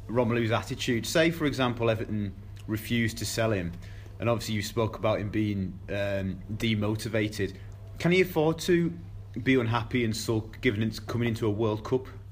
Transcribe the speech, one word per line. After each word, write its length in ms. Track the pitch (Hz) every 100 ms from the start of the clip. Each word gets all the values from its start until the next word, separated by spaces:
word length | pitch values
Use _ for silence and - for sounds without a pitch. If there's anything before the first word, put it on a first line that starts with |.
| -
Romelu's 420 | 117 113 120 110
attitude. 540 | 113 - 123 - 117 -
Say, 260 | 165 165
for 140 | 165 151
example, 440 | 120 127 113 113
Everton 440 | 107 110 107 101 - - - -
refused 500 | 107 - 120 113 -
to 60 | 104
sell 260 | 113 113
him, 200 | 98 85 - - - - -
and 100 | 113
obviously 260 | 117 110 107
you 60 |
spoke 360 | - 120 110 -
about 220 | 110 92
him 100 | 101
being, 480 | 110 107 101 92 - -
um, 500 | 101 101 98 95 87 - 107
demotivated. 1000 | 113 107 104 110 110 110 107 - 95 - - - - -
Can 120 | 170
he 100 | 185
afford 380 | 180 160 151 160
to 340 | - 175 165 - - - - -
be 120 | 123 131
unhappy 480 | 113 117 110 127
and 120 | 110 107
sulk, 440 | - 110 110 -
given 220 | 123 104
it's 160 | 110 -
coming 300 | - 113 117
into 180 | 110 113
a 20 |
World 340 | 101 113 107
Cup 240 | - 131 - - -